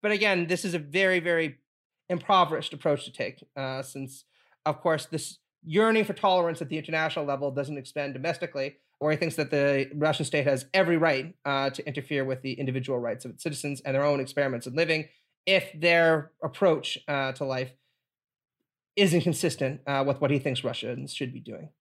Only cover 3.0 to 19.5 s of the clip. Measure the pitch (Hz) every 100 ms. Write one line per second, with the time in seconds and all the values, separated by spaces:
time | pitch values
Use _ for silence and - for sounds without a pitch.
3 | - - 104 - - - 135 131 135 139
4 | 135 135 _ _ _ _ 151 151 180 156
5 | - 156 - - _ _ 160 165 220 220
6 | 208 - 202 185 170 160 143 156 151 160
7 | 160 170 147 139 139 131 143 147 131 151
8 | 143 131 156 160 175 143 135 - _ _
9 | 151 156 170 - 143 147 139 139 135 147
10 | 151 147 135 147 143 135 131 190 175 170
11 | 165 135 160 - 143 139 135 135 - 139
12 | 131 147 131 131 135 131 135 131 131 127
13 | 120 120 127 - 165 139 151 135 143 135
14 | 143 143 131 - 139 123 127 131 165 156
15 | 156 _ _ _ - 190 185 156 170 170
16 | 165 160 147 _ 156 - 196 156 - -
17 | - 143 135 131 139 131 131 _ _ _
18 | _ _ _ _ _ _ _ _ _ -
19 | 196 170 175 156 165